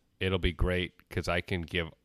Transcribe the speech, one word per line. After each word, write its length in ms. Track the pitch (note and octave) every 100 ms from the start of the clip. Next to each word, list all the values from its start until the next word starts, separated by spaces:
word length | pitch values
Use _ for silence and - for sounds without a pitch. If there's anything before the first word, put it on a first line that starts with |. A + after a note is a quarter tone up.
| _ _
It'll 200 | F#2 F#2
be 120 | F2+
great 400 | D#2+ F2+ F2+ F2 - _
'cause 180 | - E2+
I 100 | F2
can 200 | - F#2
give 280 | E2 F2+ D#2+ -